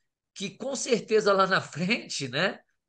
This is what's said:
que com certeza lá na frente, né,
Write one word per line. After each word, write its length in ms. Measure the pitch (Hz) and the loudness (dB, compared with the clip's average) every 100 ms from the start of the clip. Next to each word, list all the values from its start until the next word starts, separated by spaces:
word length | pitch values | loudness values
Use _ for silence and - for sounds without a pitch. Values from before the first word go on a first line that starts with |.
| _ _ _ | _ _ _
que 160 | - 190 | -10 -10
com 240 | - 254 262 | -8 -8 -6
certeza 560 | 277 214 - 214 202 | 0 -2 2 2 4
lá 140 | 190 185 | 4 4
na 140 | 180 | 2
frente, 680 | - 143 180 240 - - 135 | -2 -4 -2 -2 -4 -8 -4
né, 320 | 135 196 - _ _ | -2 -2 -2 _ _